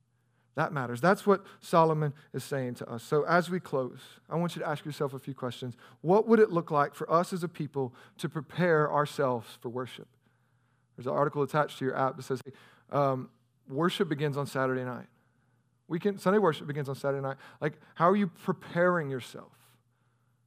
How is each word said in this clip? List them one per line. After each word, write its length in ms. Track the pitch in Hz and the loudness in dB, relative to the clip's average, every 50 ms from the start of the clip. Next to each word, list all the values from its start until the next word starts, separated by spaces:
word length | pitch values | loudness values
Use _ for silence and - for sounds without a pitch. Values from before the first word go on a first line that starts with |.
| _ _ _ _ _ _ _ _ _ _ - | _ _ _ _ _ _ _ _ _ _ -6
That 180 | - 160 - - | -4 -4 -4 -4
matters. 280 | 143 127 117 120 117 | -6 -6 -6 -4 0
That's 260 | 143 180 208 202 - | 2 2 2 4 4
what 160 | 202 196 190 - - - - | 4 2 2 0 -6 -20 -20
Solomon 520 | - - - 165 165 160 156 156 151 147 139 - - _ - | -4 2 4 6 6 6 4 2 0 -2 -4 -6 -12 _ -10
is 100 | 135 - | -10 -8
saying 300 | - 143 135 127 123 120 | -6 -4 -4 -4 -4 -6
to 120 | - - - | -8 -10 -10
us. 120 | - 113 - | -10 -12 -4
So 220 | - 156 151 143 | 0 0 2 2
as 240 | - 165 180 160 170 | 4 4 2 2 2
we 100 | 190 175 | -2 -6
close, 420 | - - - 135 127 123 - 131 - - - - _ - | -4 -4 -4 -4 -4 -4 -8 -14 -20 -20 -20 -20 _ -6
I 80 | 147 | -4
want 180 | 165 175 170 - | -2 -2 -2 -4
you 60 | - | -6
to 80 | - 170 | -6 -4
ask 160 | 151 143 - | -6 -6 -6
yourself 300 | 156 139 - 151 135 135 | -8 -6 -4 -4 -4 -4
a 40 | 131 | -8
few 160 | - - 135 | -10 -12 -10
questions. 400 | - 131 123 - - 131 123 117 - - - - _ - | -6 -6 -8 -6 -8 -10 -10 -10 -12 -16 -20 -16 _ 2
What 260 | 156 190 220 220 233 | 4 4 6 6 6
would 120 | 233 220 | 8 8
it 100 | 214 - | 8 6
look 200 | 170 170 165 - | 4 2 0 2
like 240 | 160 143 143 147 - | 2 2 2 2 -2
for 160 | - 160 - | -6 -2 2
us 220 | 156 165 180 - 196 | 2 2 2 2 -2
as 100 | 175 175 | -6 -6
a 60 | 165 | -6
people 460 | - - 156 135 - 143 135 120 123 - - - _ - | -6 -6 -8 -6 -4 -4 -6 -6 -8 -14 -20 -20 _ -8
to 100 | - 151 | -8 -6
prepare 640 | - 160 135 - - 160 180 175 160 151 151 - 156 | -6 -8 -10 -6 -2 0 2 4 4 4 4 4 2
ourselves 560 | 147 147 139 - - 143 131 127 117 117 - - - - | 2 0 0 0 0 0 0 0 -2 -6 -10 -14 -12 -10
for 80 | 123 | -8
worship? 360 | 113 127 127 117 - - - - _ _ _ _ _ _ _ _ _ _ _ _ _ _ _ _ _ | -8 -8 -8 -8 -12 -16 -20 -20 _ _ _ _ _ _ _ _ _ _ _ _ _ _ _ _ _
There's 100 | - 120 | -10 -6
an 80 | 127 147 | -2 0
article 280 | 143 143 147 143 147 139 | 2 2 2 2 0 -2
attached 360 | 135 - 151 147 - - - | 0 0 0 0 0 -2 -4
to 80 | 135 | -4
your 100 | 127 - | -2 0
app 200 | 135 135 131 - | 0 0 -2 -2
that 80 | 139 131 | -4 -6
says, 180 | - 135 123 - | -6 -6 -6 -6
"Hey, 80 | 135 - - - - - _ _ - | -10 -20 -20 -20 -20 -20 _ _ -4
um, 400 | - 143 143 139 135 131 120 - _ _ _ _ _ _ _ | 0 0 2 2 0 -2 -4 -10 _ _ _ _ _ _ _
worship 440 | - 135 139 170 185 - - 202 156 | -8 -2 0 0 2 2 0 0 0
begins 260 | 156 139 151 147 135 | 0 0 -2 -2 -2
on 100 | 143 139 | -2 -4
Saturday 380 | - - 135 131 131 127 127 127 | -4 -2 0 0 0 0 -2 -4
night." 220 | 127 123 117 - - _ _ _ _ _ _ _ _ _ _ _ _ _ _ _ - | -6 -8 -10 -12 -18 _ _ _ _ _ _ _ _ _ _ _ _ _ _ _ -6
Weekend, 320 | 160 175 165 202 196 196 | -4 -2 -2 -2 -2 0
Sunday 180 | - 185 196 220 | 2 2 4 4
worship 280 | 196 165 151 - 147 | 4 4 2 0 -4
begins 220 | 143 139 151 139 139 | -8 -6 -6 -6 -6
on 80 | 135 | -6
Saturday 260 | - - 139 139 139 135 | -4 -4 -2 -2 -2 -4
night. 160 | 135 135 - - - - - | -6 -8 -10 -14 -20 -10 -6
Like, 200 | 143 156 151 - - - - | -6 -6 -6 -8 -16 -12 -2
how 140 | - 165 180 | 2 4 4
are 60 | 196 | 6
you 100 | 208 202 | 4 2
preparing 840 | 175 - - - - 180 - - - - 170 175 180 175 170 151 139 | 0 -2 -4 -4 -4 -4 -4 -6 -4 0 2 2 4 2 2 -2 -4
yourself 420 | 135 123 117 - - - - - _ _ _ _ _ _ _ _ _ _ _ _ _ _ _ _ _ _ _ | -6 -8 -8 -12 -14 -16 -18 -20 _ _ _ _ _ _ _ _ _ _ _ _ _ _ _ _ _ _ _